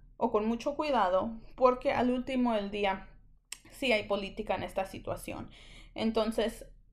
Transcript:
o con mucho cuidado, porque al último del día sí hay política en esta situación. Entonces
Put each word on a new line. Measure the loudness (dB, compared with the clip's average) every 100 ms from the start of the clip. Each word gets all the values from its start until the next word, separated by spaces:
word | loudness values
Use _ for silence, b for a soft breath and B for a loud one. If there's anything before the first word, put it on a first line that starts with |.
| -20 -4
o | 0
con | 2 2
mucho | 0 -2
cuidado, | -2 2 4 4 4 0 -6 -14
porque | 4 4 6 2
al | 2 2
último | 0 0 0 2
del | 2 -2
día | 0 0 -2 -6 -20 -20 -20 _ -20 -20
sí | -4 2
hay | 2
política | 2 -2 -2 -6 -4
en | -2
esta | -2 -4
situación. | -6 -6 -8 -8 -8 -10 -12 B B B B
Entonces | -4 0 2 0 0 -2 -4 -14 -20 -20